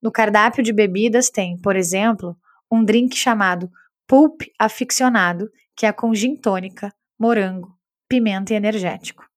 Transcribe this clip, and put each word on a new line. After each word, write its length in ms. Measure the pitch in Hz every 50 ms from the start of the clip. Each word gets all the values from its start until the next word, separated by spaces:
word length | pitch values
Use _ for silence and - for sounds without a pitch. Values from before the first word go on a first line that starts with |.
No 120 | - 226 -
cardápio 500 | - 226 208 208 214 208 240 240 - 254
de 100 | 220 226
bebidas 580 | 208 214 196 180 196 214 240 214 240 254 -
tem, 260 | - - 190 180 175
por 180 | 175 180 202 196
exemplo, 640 | 190 185 165 180 190 202 233 226 196 - 175 175 _ _ _ _ _ _ _
um 140 | - 226 226
drink 320 | 208 214 233 247 254 254
chamado 560 | - - 254 233 214 202 185 180 175 180 180 180 _ _ _ _ _ _
Pulp 360 | _ - 262 302 302 311 - - - _ _
Aficionado, 920 | 214 220 - - 254 247 - - 262 254 240 220 185 175 175 175 196 220 _ _ _ _ _
que 120 | - -
é 60 | 214 208
com 220 | - - 226 226
gin 220 | 208 202 247 302
tônica, 560 | - - 220 196 185 185 190 190 - - 202 - _ _ _ _ _
morango, 560 | 220 233 233 220 196 190 185 185 175 - _ _ _ _ _ _ _
pimenta 460 | _ 254 254 233 220 196 190 196 185 220
e 40 |
energético. 680 | 214 202 208 214 220 185 175 - 180 - - - _ - _ _